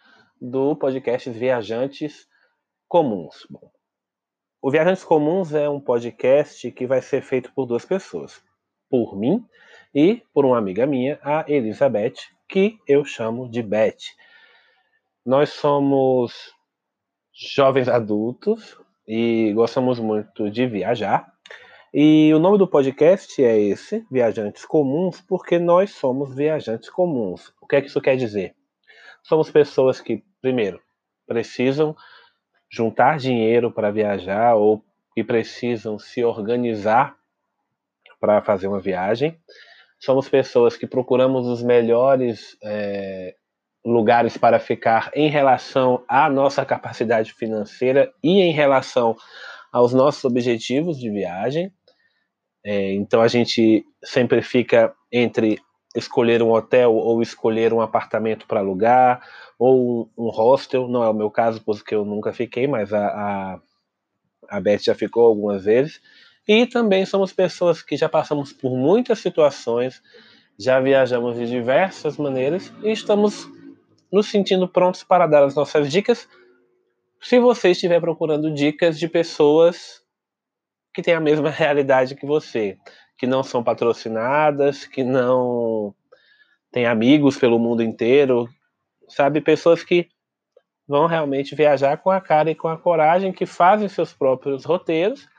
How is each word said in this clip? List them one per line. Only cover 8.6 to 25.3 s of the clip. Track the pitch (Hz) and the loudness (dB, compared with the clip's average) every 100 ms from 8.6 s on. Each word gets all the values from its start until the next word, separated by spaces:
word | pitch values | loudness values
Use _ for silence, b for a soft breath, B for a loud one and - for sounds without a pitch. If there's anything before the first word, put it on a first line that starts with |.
| _ _ - | _ _ -4
por | 127 110 98 | -2 -2 -4
mim | 117 220 233 b b b b | -2 -2 -6 b b b b
e | 143 165 233 _ | 2 2 2 _
por | 147 | 0
uma | 135 120 | 2 2
amiga | 98 92 139 | 0 -2 -2
minha, | 131 127 147 | -2 -4 -6
a | 139 156 151 | -4 -4 0
Elizabeth, | 147 110 104 139 107 117 - - _ - | -2 -2 0 0 0 -4 -6 -20 _ -6
que | 190 202 - - | 0 0 -2 0
eu | 143 143 | 0 0
chamo | - 113 120 123 | -6 -8 -8 -8
de | 113 | -8
Beth. | 101 104 107 - - - b b b b b b b b _ _ | -4 0 0 -2 -16 -20 b b b b b b b b _ _
Nós | 120 135 147 | -2 0 0
somos | - 151 143 139 139 131 127 117 - - _ _ _ _ _ _ _ _ | -2 0 0 2 2 2 0 -2 -8 -20 _ _ _ _ _ _ _ _
jovens | - - - 135 131 123 | -20 -8 0 2 2 0
adultos | 120 107 104 113 - 202 226 - - _ _ - | -2 -2 -4 -4 -6 -4 -4 -6 -20 _ _ -8
e | 113 117 113 110 | -4 -2 0 0
gostamos | 104 113 139 127 120 | 0 0 0 -2 -2
muito | 110 107 104 - 107 | -2 -4 -6 -8 -6
de | 107 127 | -4 -4
viajar. | 104 92 123 101 127 - _ - B B B B | -4 -4 -4 -2 -4 -6 _ -20 B B B B
E | 143 151 156 156 | 2 4 6 6
o | 156 | 4
nome | 175 208 | 4 4
do | 185 | 2
podcast | 151 135 127 151 196 - - | 2 0 2 2 2 -2 0
é | 123 110 | 2 4
esse, | 104 95 - 220 220 | 2 -2 -6 -10 -4
Viajantes | 127 117 104 104 - - | -2 0 -2 -8 -10 -2
Comuns, | 156 135 147 185 - | 0 0 -2 -4 -6
porque | - | -6